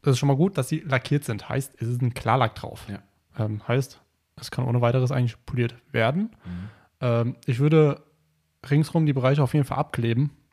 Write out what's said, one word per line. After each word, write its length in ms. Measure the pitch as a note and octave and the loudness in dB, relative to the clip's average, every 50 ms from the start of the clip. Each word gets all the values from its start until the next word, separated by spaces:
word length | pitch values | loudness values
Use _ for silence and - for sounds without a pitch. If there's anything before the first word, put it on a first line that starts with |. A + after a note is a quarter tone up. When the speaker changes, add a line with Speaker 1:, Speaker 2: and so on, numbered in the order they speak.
Speaker 1:
das 120 | - D3 C3 | 2 2 2
ist 60 | B2 | 2
schon 80 | - | 2
mal 80 | C#3+ C#3 | 2 4
gut, 220 | C3+ E3 G3 G3 | 4 2 2 2
dass 100 | - C3 | -2 -4
sie 120 | - D#3 D#3 | -4 -4 -6
lackiert 440 | - D#3 C3+ B2 - - C#3+ D3 - | -4 -2 -2 -2 0 0 -2 -2 -2
sind. 240 | - - G2+ - | -4 -8 -8 -6
Heißt, 280 | - - C3+ C3+ - _ _ | -6 -6 -6 -6 -8 _ _
es 60 | A#2 | -4
ist 140 | A2+ A#2+ A#2+ | -4 -2 -2
ein 120 | B2+ A#2+ A#2+ | -2 -2 -2
Klarlack 420 | - - A2+ A2+ C3+ A#2+ G#2+ - | -2 0 0 2 2 2 0 -2
drauf. 300 | - - - - - - - | -8 -14 -14 -14 -14 -12 -12
Speaker 2:
Ja. 100 | G2+ F#2 - _ _ _ _ _ _ - A2+ | -12 -12 -14 _ _ _ _ _ _ -4 -4
Speaker 1:
Ähm, 200 | G#2+ G#2+ G#2+ - | -4 -4 -6 -4
heißt, 360 | - A#2+ C3+ C3 - - _ _ _ _ _ _ _ _ | -2 -2 -2 -2 -4 -10 _ _ _ _ _ _ _ _
es 160 | - - - | -18 -16 -10
kann 140 | - - B2+ | -6 -4 -2
ohne 160 | B2 A#2+ B2 | 0 0 2
weiteres 300 | A#2+ A#2+ A#2+ C3 B2+ B2 C#3 | 2 2 2 2 0 0 0
eigentlich 240 | C3 B2 A#2 - - _ | 0 -2 -2 -4 -8 _
poliert 300 | - - B2 A#2+ A#2 - - _ _ - | -8 -2 -2 -2 -2 -4 -10 _ _ -2
werden. 380 | A#2+ A2 A#2 C#3+ F3+ G#3+ A3+ - _ _ | 0 0 2 0 0 -4 -4 -8 _ _
Speaker 2:
Mhm. 260 | F3+ F3 - F#2 G#2+ - _ _ _ _ _ | -12 -12 -10 -12 -14 -16 _ _ _ _ _
Speaker 1:
Ähm, 360 | B2+ B2 A#2 A#2 A#2 A#2+ - - - | -2 0 0 0 0 -2 -4 -6 -4
ich 140 | - B2 A#2 | -4 -2 0
würde 440 | C#3+ D3+ D#3 D#3+ D3+ C#3+ C#3+ - - _ _ _ _ _ _ _ _ _ _ _ - - | 2 4 6 6 6 6 2 -2 -8 _ _ _ _ _ _ _ _ _ _ _ -4 0
ringsrum 360 | C#3+ D3 D#3+ - - E3+ D#3+ | 2 2 2 2 0 0 2
die 80 | D3+ C#3 | 2 0
Bereiche 280 | C3+ B2 C3 C#3 D3 C#3+ | 2 2 2 4 4 2
auf 100 | B2+ - | 2 2
jeden 120 | D3+ C#3 | 0 0
Fall 120 | - - | 0 -2
abkleben 540 | - D#3 - - - A#2 A#2 A#2 A#2+ D3 D3 - _ _ _ | -4 -4 -4 -4 -2 0 0 2 2 0 -2 -4 _ _ _